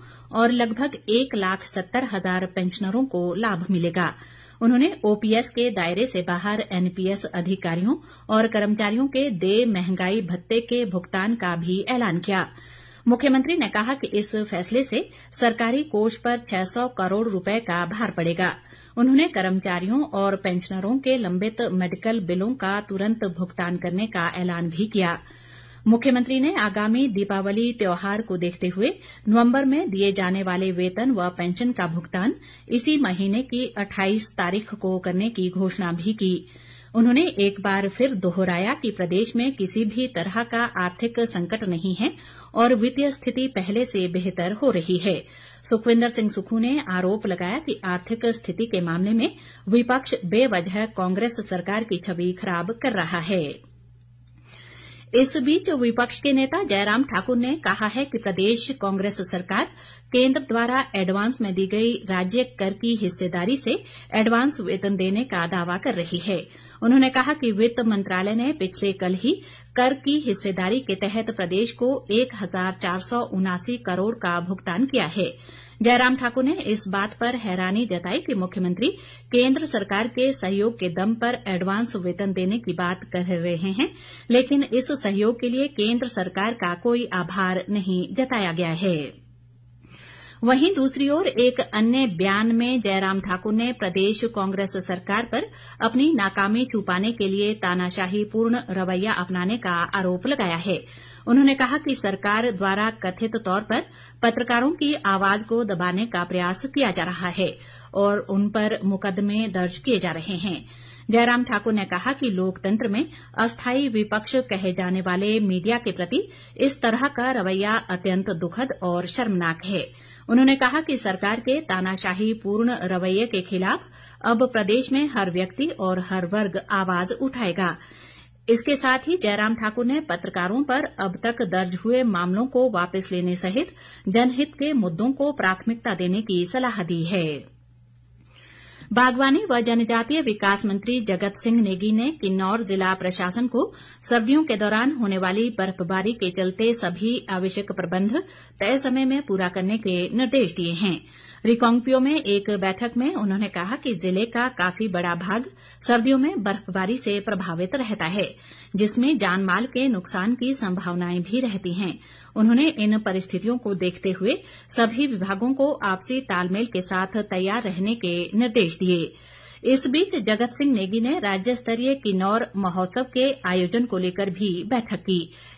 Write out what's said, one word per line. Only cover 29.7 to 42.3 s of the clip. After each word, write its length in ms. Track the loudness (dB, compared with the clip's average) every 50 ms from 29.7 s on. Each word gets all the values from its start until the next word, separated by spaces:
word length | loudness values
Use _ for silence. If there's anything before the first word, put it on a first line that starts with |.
| 2 2 0 0
दिए 220 | 0 2 2 2
जाने 320 | 2 2 0 0 0 0 -2
वाले 280 | -2 -2 0 0 0
वेतन 400 | 0 0 0 -2 0 0 0 0
व 180 | 2 2 0 -2
पेंशन 420 | -2 -2 -2 -2 -2 0 -2 -2
का 160 | 0 0 -2 -2
भुगतान 480 | -2 -4 -6 -4 -4 -2 0 0 -2 -4 -8 -20 -20 -18 -8 -2
इसी 280 | -2 -2 2 2 2 2
महीने 440 | 2 2 0 0 0 0 0 0
की 240 | -2 -2 -4 -4 -4 -4 -4 -6
अट्ठाईस 540 | -6 -6 -2 -2 0 2 2 0 -2 -6 -6 -4
तारीख 360 | -2 0 0 -2 -4 -6 -10
को 240 | -6 -4 -2 -2 -2
करने 300 | -2 -2 -2 0 -2 -2
की 200 | -2 -2 -4 -2
घोषणा 420 | -2 0 -2 -2 -2 -2 -4 -4
भी 220 | -4 -2 -2 -2 -2
की। 340 | 0 0 0 0 0 -4 -8 -20 -20 -20 -20 -20 -20 -16 -4 2
उन्होंने 280 | 4 6 6 6 4 4 2 2 2
एक 200 | 2 2 0 0
बार 260 | -2 0 0 0 0 -2
फिर 260 | 0 2 0 2 2
दोहराया 580 | 2 0 0 0 2 0 0 0 0 0 -2 -2
कि 180 | -2 -2 -4
प्रदेश 440 | -2 -2 -2 0 0 0 0 0 0
में 160 | 0 0 0 0
किसी 280 | -2 -4 -2 0 0 0
भी 220 | 0 0 -2 -4 -2
तरह 360 | -2 -6 -6 -4 -4 -4 -4
का 200 | -2 -2 -2 -2 -2 -2 -2
आर्थिक 420 | -4 -4 -4 -2 -4 -4 0 0
संकट 440 | -2 -2 -2 -4 -4 -4 -4 -4 -2
नहीं 320 | -2 -2 -2 0 -2 -2
है 160 | 0 -2 -2 -2 -4 -18 -20